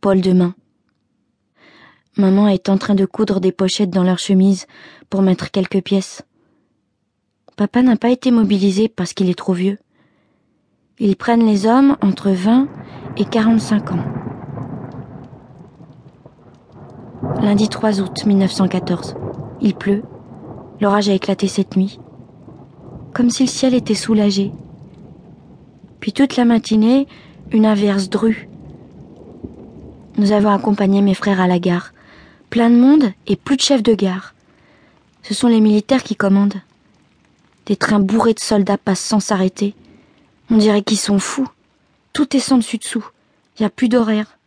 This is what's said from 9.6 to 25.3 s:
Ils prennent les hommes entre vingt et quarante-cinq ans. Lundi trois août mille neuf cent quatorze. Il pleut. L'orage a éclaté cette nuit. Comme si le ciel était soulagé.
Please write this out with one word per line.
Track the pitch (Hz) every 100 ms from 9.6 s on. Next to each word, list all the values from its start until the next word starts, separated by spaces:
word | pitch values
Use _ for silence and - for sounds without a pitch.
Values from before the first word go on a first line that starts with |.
| 190 202 _ _ _ _ _ _ _ _ _ _ _ _
Ils | 208 190
prennent | - 233 226
les | 208 214
hommes | 247 277 285
entre | 202 190 202
vingt | 185 196 247 285 - - - - -
et | 202
quarante-cinq | 233 220 226 - 214 -
ans. | 175 - - - - - - - - - - - - - - - - - - - - - _ - _ - - _ - - - - - - -
Lundi | 208 202 214
trois | - 220 196
août | 185 - 214
mille | 196
neuf | 190
cent | - 185
quatorze. | 180 175 175 - - - - - -
Il | 214 -
pleut. | 202 202 - - - - - - - -
L'orage | 202 202 202
a |
éclaté | 190 - 190 196
cette | - 190 -
nuit. | 190 - - - - - - - - - - - -
Comme | - 240
si | -
le | 254
ciel | - 262
était | 247 214 208
soulagé. | - 220 208 196 196 - - - - - - - -